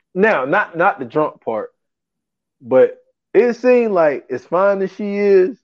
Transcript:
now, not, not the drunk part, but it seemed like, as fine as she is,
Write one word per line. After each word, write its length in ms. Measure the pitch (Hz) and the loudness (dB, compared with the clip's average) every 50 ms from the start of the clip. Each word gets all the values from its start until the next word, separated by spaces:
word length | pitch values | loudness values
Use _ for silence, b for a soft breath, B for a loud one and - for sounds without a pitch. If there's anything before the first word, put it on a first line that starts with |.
| _ _ - | _ _ -4
now, 300 | 180 202 220 190 143 127 | -2 0 0 0 0 -2
not, 300 | 139 165 208 202 - - | -2 -2 -4 -4 -4 -4
not 220 | 160 175 196 - - | -2 -2 -2 -2 -4
the 80 | 139 | -8
drunk 360 | 113 - 151 151 139 - _ | -8 -4 -4 -4 -4 -6 _
part, 280 | - 123 113 107 98 - _ _ _ _ _ _ _ _ _ _ _ _ _ _ _ _ _ _ | -10 -8 -8 -8 -8 -10 _ _ _ _ _ _ _ _ _ _ _ _ _ _ _ _ _ _
but 380 | 135 117 127 131 123 123 - - _ _ _ _ _ _ - | -6 0 2 4 4 4 0 -4 _ _ _ _ _ _ 0
it 180 | 180 233 240 226 | 2 2 2 0
seemed 380 | 233 - 254 247 240 233 220 196 | -2 2 2 2 2 2 0 0
like, 320 | 175 160 151 139 - - - | 0 0 0 0 -4 -8 -10
as 120 | 131 123 - | -10 -10 -8
fine 360 | - 165 175 196 202 202 196 | -4 -2 0 0 0 0 -2
as 100 | 190 185 - | -4 -8 -8
she 200 | - 208 202 202 202 | -8 -8 -6 -4 -2
is, 420 | 202 202 196 185 185 190 226 - | 0 2 4 4 2 2 -2 -10